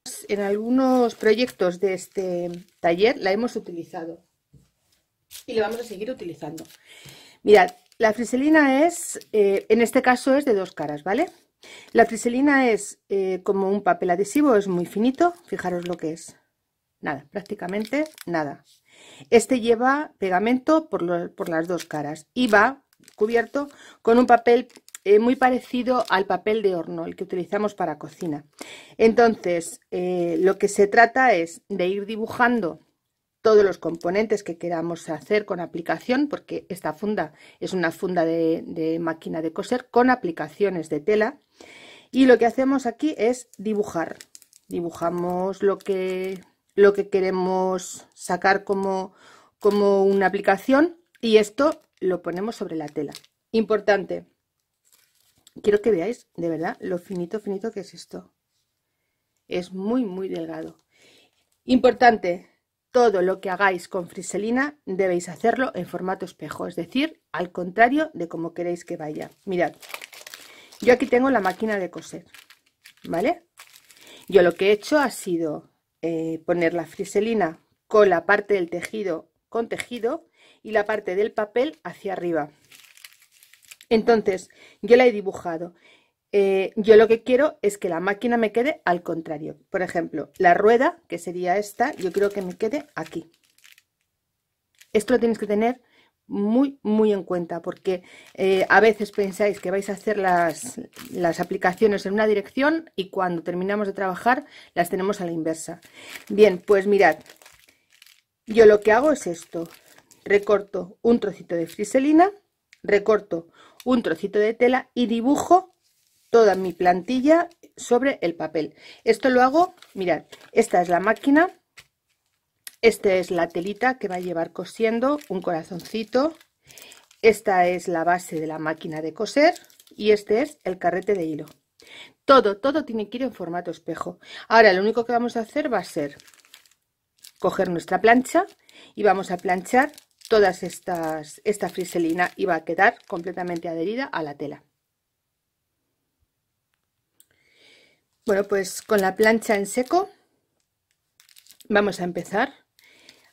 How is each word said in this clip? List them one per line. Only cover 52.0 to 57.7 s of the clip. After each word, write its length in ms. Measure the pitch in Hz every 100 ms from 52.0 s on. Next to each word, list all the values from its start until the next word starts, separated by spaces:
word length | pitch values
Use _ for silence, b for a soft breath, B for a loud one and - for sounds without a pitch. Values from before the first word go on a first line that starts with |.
lo 180 | 185 175
ponemos 360 | 175 175 214 220
sobre 180 | 185 160
la 120 | 147
tela. 260 | - 147 - _ _ -
Importante, 720 | 220 214 214 208 202 - 175 - _ _ _ _ _ _ _ _ _ _ _ _ -
quiero 200 | - 208
que 100 | 226
veáis 360 | 180 190 240 _ -
de 140 | 170
verdad 280 | 156 175 -
lo 180 | 185 180
finito, 420 | - 180 175 220
finito 320 | 208 196 226